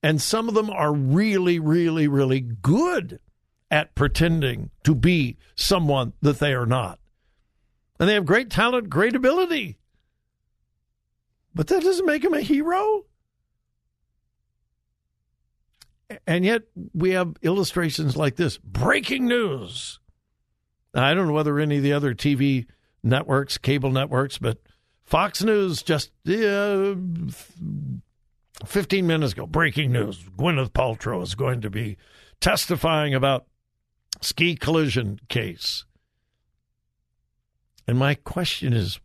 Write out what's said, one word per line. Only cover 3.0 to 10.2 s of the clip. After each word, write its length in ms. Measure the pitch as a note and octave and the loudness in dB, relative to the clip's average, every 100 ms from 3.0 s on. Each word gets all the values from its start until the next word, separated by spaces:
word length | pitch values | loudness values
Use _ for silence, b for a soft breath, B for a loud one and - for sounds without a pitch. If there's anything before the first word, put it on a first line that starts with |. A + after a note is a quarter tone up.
| D3 - _ _ _ _ _ | -6 -14 _ _ _ _ _
at 280 | D3+ D3+ - | -2 -2 0
pretending 760 | C#3+ - E3 E3 C3+ A#2+ - - | 0 2 2 2 -2 -4 -10 -2
to 100 | - | 2
be 440 | D3 E3 F3 B2+ A#2 b - | 4 4 4 0 -6 b -6
someone 560 | - G3 D#3 C#3 C3 - | 0 2 4 2 0 0
that 180 | C#3+ D3 | 2 2
they 140 | D3 | 0
are 140 | C3 A#2 | 0 0
not. 340 | B2+ G2 - _ _ _ _ _ _ _ _ _ _ | 0 -2 -10 _ _ _ _ _ _ _ _ _ _
And 100 | E3+ | 2
they 60 | |
have 120 | G#3+ D#3+ | 4 4
great 240 | G#3 B3 | 2 2
talent, 400 | - A3+ B3 G3+ | 0 2 0 -2
great 260 | D3+ A3 B3+ | 0 2 4
ability. 640 | B3+ E4+ F4+ D#4+ F#3 G#2+ _ _ _ _ | 2 2 0 -2 -6 -12 _ _ _ _